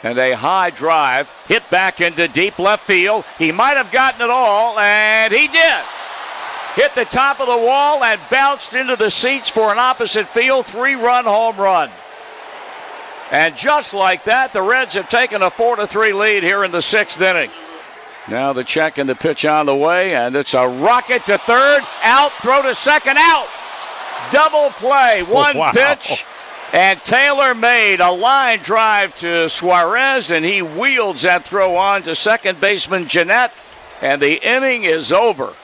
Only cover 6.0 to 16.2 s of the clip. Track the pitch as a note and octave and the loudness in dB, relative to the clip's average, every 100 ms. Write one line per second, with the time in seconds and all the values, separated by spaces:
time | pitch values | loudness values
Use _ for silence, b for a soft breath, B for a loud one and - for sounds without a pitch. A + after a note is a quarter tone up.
6 | - - - - - - - - - - | -14 -14 -14 -12 -12 -12 -8 0 0 0
7 | A#3 B3 C#4 C#4 C4 A#3+ A#3 C4+ C#4+ D4 | -4 0 0 0 0 0 2 2 2 2
8 | A#3+ G#3+ D3+ C4 C#4 C#4 - B3 C4 B3 | 0 -2 -2 0 2 0 -6 -6 -4 -2
9 | G#3+ - A#3+ C#4 - - A3 G#3 B3+ B3+ | 0 0 -2 -2 -4 0 0 2 0 0
10 | A3 G#3+ G3 A#3 B3+ C4 - G#3+ B3+ C4+ | -2 -4 -2 0 2 0 -2 -4 -4 0
11 | A#3 B3 A#3 G#3 A3+ G3+ G3 F3+ C#3 G#2 | 0 0 2 0 0 0 0 2 -2 -8
12 | - - - - - - - - - - | -20 -20 -20 -20 -18 -18 -18 -18 -18 -18
13 | - - - C#3+ D#3+ C#3 A3+ D4+ B3+ G3+ | -18 -18 -4 0 0 -2 -2 -2 -2 -2
14 | F#3+ F3+ - A#3+ C4 G3+ F#3+ B3 C4 G3+ | 0 0 0 0 0 -2 0 0 0 -6
15 | F#3 A#3+ B3 G#3 F#3 - A#3 A3+ G#3 G3+ | -2 -2 0 0 -2 0 0 0 -4 0
16 | A3 G3 | 0 2